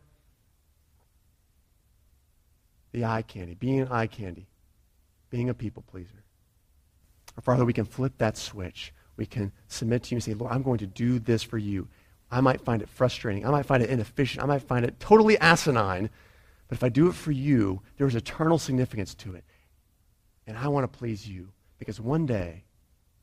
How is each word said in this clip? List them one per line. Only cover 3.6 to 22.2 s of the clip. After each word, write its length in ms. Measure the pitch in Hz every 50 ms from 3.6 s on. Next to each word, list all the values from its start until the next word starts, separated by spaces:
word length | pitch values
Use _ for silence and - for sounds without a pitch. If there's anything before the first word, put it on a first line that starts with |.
| 120 127 135 135
an 80 | 131 127
eye 200 | 123 113 113 110
candy, 400 | - - 101 90 85 - 95 - _ _ _ _ _ _ _ _ _ _ _ _ _ _ _ _
being 200 | 123 120 120 123
a 60 | 120
people 300 | - 117 104 - - -
pleaser. 380 | - - 95 90 98 104 104 - _ _ _ _ _ _ _ _ _ _ _ _ _ _ _ _ _ _ _ _ - -
Or 40 | 120
Father, 240 | - 131 123 131 123
we 80 | 117
can 120 | 113 117 104
flip 300 | - - - 131 135 - -
that 180 | 117 107 107
switch. 560 | - - - - 101 92 87 - - - - - - _ _ _
We 100 | - 110
can 260 | - - - 101 101 - _ _ -
submit 360 | - - 120 113 120 120 -
to 60 | -
you 60 | 131
and 80 | 117 -
say, 100 | 113 107
"Lord, 160 | 104 120 113
I'm 100 | 113 -
going 160 | 131 135 120 104
to 100 | 104 95
do 320 | - - 120 120 127 120
this 240 | 110 120 113 110 -
for 140 | - 120 113
you." 300 | 104 101 101 92 - - - _ _ _ _ _ _ _
I 80 | 123 127
might 200 | 135 127 127 -
find 220 | - 131 117 107
it 60 | - -
frustrating. 580 | - - 127 123 - - - 113 98 101 107
I 40 | 123
might 160 | 147 147 131
find 160 | - 139 123
it 80 | 117 104
inefficient. 520 | 131 120 104 - - - 139 123 - -
I 40 | 127
might 160 | 139 143 135
find 220 | - - 127 120 120
it 140 | 117 - -
totally 400 | - - 208 220 214 214 214 -
asinine. 720 | 151 - - - - 156 127 117 104 95 92 92 104 110 - - - - - - - - - - -
But 120 | - 123 -
if 40 |
I 60 | 127 127
do 200 | 110 139 165 180
it 60 | -
for 160 | - - 156
you, 520 | 143 131 139 147 139 117 101 95 95 98 - - -
there 120 | - 139 135
is 80 | 120
eternal 420 | 113 - - - - 156 160 165 156
significance 560 | - - 131 127 127 - - 107 92 - -
to 180 | - - 98 92
it. 100 | 87 - _ _ _ _ _ _ _ _ _ _ _ _ _ _ _ _ _ _ _ _
And 120 | 110 107 113
I 80 | 135 147
want 160 | 143 139 127
to 140 | - - -
please 300 | 120 117 107 101 - 104
you 240 | 95 90 90 98 - _ _ _ _ -
because 220 | - - 104 -
one 260 | 107 120 151 165